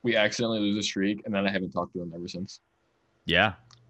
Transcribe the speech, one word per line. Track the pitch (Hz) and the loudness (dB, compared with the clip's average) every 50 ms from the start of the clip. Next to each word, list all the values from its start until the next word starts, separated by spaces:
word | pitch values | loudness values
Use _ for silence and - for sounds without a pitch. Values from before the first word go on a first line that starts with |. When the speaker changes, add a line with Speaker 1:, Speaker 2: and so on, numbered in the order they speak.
| - | 0
Speaker 1:
we | 120 113 | 2 4
accidentally | 110 104 107 - - 120 113 113 107 | 4 4 4 2 0 0 0 0 2
lose | 104 101 101 107 | 2 2 0 0
a | 98 | -2
streak, | - - 98 95 101 107 101 - | -2 -2 0 0 0 0 -2 -4
and | 113 104 | -4 -2
then | 98 98 | 0 2
I | 98 | 2
haven't | 98 95 92 87 | 0 0 -2 -4
talked | - 90 87 87 - | -4 -4 -4 -4 -6
to | 90 | -8
them | 87 87 80 | -8 -8 -8
ever | 85 87 87 | -10 -10 -10
since. | - 87 92 98 - - _ _ _ _ _ _ _ _ _ _ _ _ _ | -8 -8 -10 -10 -12 -16 _ _ _ _ _ _ _ _ _ _ _ _ _
Speaker 2:
Yeah. | - 82 87 101 107 - - _ - - - _ | 2 4 4 4 4 2 -4 _ -20 -20 -20 _